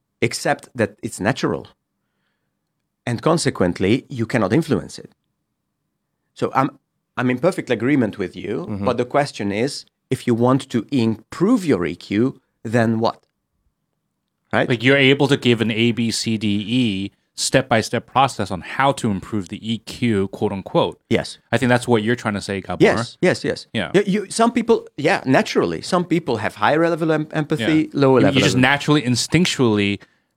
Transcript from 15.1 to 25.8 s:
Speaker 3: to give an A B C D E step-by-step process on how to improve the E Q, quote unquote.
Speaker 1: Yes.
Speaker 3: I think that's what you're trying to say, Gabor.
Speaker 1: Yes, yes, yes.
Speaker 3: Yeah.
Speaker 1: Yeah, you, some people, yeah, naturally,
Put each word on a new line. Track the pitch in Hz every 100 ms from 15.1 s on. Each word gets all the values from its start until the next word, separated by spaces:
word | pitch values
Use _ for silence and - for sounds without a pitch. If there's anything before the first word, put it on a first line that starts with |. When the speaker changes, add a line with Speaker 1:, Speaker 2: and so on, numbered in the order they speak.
| 139 135
Speaker 3:
to | 143
give | 123 113
an | 113
A | 110 120
B | 113 113
C | - 113 110
D | 104 101 101
E | 127 117 95 98 _ _ -
step-by-step | - 135 - 113 - 117 -
process | 127 135 - 98
on | 90
how | - - 139
to | 269 117
improve | 95 - 107 85
the | 95 107
E | 110
Q, | - - 117 101 98
quote | - 104
unquote. | 98 - 170 95 - -
Speaker 1:
Yes. | 104 - - -
Speaker 3:
I | 117
think | 123
that's | 123 123
what | 113
you're | 107 120
trying | 113 101
to |
say, | - 98
Gabor. | - 87
Speaker 1:
Yes, | 202 107 120 -
yes, | 180 127
yes. | 139 - -
Speaker 3:
Yeah. | 113 80
Speaker 1:
Yeah, | 185 202
you, | 208 196
some | - 233
people, | 240 226 226 - -
yeah, | 147 180 127
naturally, | 147 220 - 98 82